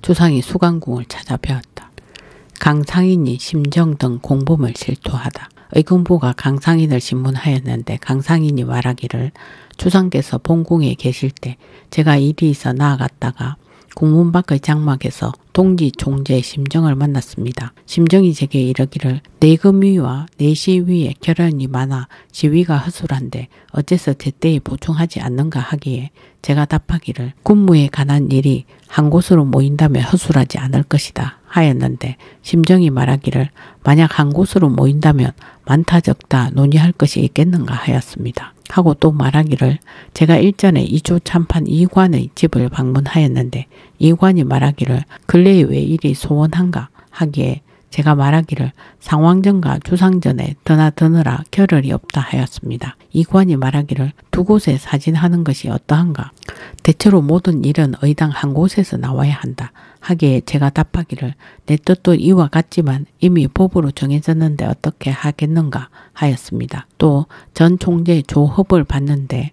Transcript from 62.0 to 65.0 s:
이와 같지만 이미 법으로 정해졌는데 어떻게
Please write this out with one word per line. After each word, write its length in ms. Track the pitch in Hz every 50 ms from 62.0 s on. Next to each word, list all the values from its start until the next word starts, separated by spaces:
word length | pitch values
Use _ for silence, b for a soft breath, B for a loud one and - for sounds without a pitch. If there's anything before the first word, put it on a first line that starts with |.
| _ 180 175
이와 320 | - - 165 190 180 165
같지만 580 | 147 - 160 170 _ - - 160 139 131 139 143 _ _ _
이미 280 | - 180 180 170 143 -
법으로 420 | - - 190 185 - 185 160 139
정해졌는데 760 | 143 - 143 139 143 151 151 - 160 160 160 156 151 139 -
어떻게 440 | 107 - _ - 151 - _